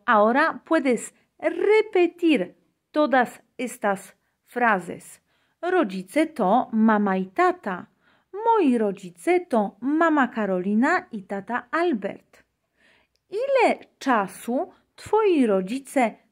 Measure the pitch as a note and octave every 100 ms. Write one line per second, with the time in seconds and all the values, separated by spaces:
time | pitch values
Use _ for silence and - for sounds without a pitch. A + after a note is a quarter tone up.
0 | - A3+ G#3 B3 D#4+ C4 - D#4+ C4+ A3+
1 | - _ _ - D#4 E4+ G4 G#4+ G#4+ F#4+
2 | F4 - E4 C4+ F3+ - _ _ _ D4+
3 | D4+ B3+ A#3 - _ - A#3+ - G#3 F#3+
4 | - _ _ _ _ - A#3+ G3 F3 E3+
5 | - - _ _ _ _ E4+ F4+ B3+ F#3+
6 | F#3 C#4+ D#4+ D#4 F#3+ A#3 - A3 A3 G#3+
7 | G#3 F#3+ F#3+ - F4+ F4 - F3+ - _
8 | _ _ _ F#4+ A4+ A4+ D#4 A#3+ G#3+ G3
9 | F3+ - - F4+ F4 A#3 G3+ - B3+ D#4
10 | E4+ D4+ B3 A#3+ G#3 F#3 F#3 G#3 C4+ F4
11 | F4+ G#3+ F#3+ G3 G3 A#3+ - D#4 F4 B3+
12 | G3 - _ _ _ _ _ _ _ _
13 | _ _ _ G4+ C5+ C5+ F#4+ - - -
14 | C4+ A#3+ F#3+ - - B3 - _ _ _
15 | - G#4 G#4+ E4+ A#3+ F#3+ F#3 B3+ - C#4
16 | A#3 - _